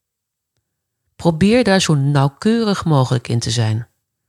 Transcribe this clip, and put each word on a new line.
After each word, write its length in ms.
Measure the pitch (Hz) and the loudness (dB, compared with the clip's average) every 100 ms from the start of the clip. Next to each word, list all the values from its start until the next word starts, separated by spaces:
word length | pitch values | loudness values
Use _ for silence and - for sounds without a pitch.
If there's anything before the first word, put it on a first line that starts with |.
| _ _ _ _ _ _ _ _ _ _ _ - | _ _ _ _ _ _ _ _ _ _ _ -6
Probeer 480 | 170 160 196 240 | -2 2 2 2
daar 180 | 220 190 | 2 2
zo 140 | - 147 | 2 0
nauwkeurig 880 | 139 143 139 - 214 233 214 196 170 | 2 2 0 0 -2 0 0 -2 0
mogelijk 420 | 143 123 127 - | 0 0 -2 -4
in 120 | 120 | -4
te 120 | 117 | -4
zijn. 360 | 117 110 110 117 _ _ _ | -2 -2 -2 -6 _ _ _